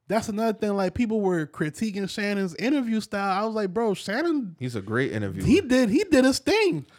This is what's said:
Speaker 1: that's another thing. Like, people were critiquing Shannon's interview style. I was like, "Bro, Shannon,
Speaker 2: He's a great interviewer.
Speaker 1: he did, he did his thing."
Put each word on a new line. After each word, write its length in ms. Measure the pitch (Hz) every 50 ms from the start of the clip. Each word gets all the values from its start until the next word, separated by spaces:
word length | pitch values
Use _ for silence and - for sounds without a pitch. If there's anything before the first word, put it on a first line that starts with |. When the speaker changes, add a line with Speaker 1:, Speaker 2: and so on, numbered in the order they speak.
| _ -
Speaker 1:
that's 220 | 196 220 - 233
another 260 | 202 214 226 226 208 220
thing. 160 | 220 208 202
Like, 200 | 196 190 180 -
people 260 | - 247 208 220 214
were 240 | 202 185 180 165 151
critiquing 640 | 139 - - 165 151 - - 226 220 185 202 196 175
Shannon's 460 | - 220 202 202 202 196 190 180 165
interview 460 | - 190 262 302 285 240 226 220 220 202
style. 400 | - 214 202 196 196 185 196 214
I 20 |
was 100 | 226 214
like, 200 | 220 208 185 175
"Bro, 180 | 226 233 220 185
Shannon, 640 | - - 196 202 262 330 339 320 285 233 180 160 -
Speaker 2:
He's 160 | 123 127 117
a 60 | 104
great 320 | 95 101 107 123 135 92 95
interviewer. 320 | 110 101 98 80 - -
Speaker 1:
he 160 | 170 269 392
did, 300 | 359 240 247 262 254 196
he 120 | 208 339 415
did 200 | 381 302 254 254
his 140 | 262 262 -
thing." 480 | - 285 381 440 427 359 277 147 127 - -